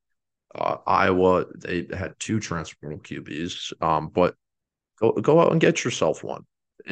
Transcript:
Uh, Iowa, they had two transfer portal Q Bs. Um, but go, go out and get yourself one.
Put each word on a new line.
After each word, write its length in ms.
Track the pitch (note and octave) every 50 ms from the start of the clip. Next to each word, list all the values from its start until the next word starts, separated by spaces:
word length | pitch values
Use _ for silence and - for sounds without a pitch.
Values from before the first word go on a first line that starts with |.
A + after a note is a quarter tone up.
| _ _ _ _ _ _ _ _ _ _ -
Uh, 220 | G1+ G1+ - - - -
Iowa, 600 | - F#2+ F2 F#2+ F#2+ F#2 F2+ F#2 F#2 F2+ E2+ - - -
they 300 | - - - F#2 F2 - - -
had 180 | F#2 E2+ D2+ - -
two 220 | - - A2 G#2+
transfer 360 | - - E2+ E2 D2+ - - _
portal 160 | D2 D2 D2+ -
Q 240 | - - D2 C#2+
Bs. 500 | - - C#2+ D2+ F2 F#2 - - - - - -
Um, 260 | D#2+ D#2+ D#2 D#2 D2+ D2+
but 260 | - F2+ F2+ - - _ _ _ _ _ _ _ _ _ _ _ _ -
go, 120 | A2 -
go 280 | - - G#2 C#3 D3+ E3+
out 120 | E3+ -
and 80 | D#3+ E3
get 220 | - - E3 -
yourself 400 | - - - - E2+ D#2+ - -
one. 220 | - - - - - _ _ _ _ _ _ - - F#2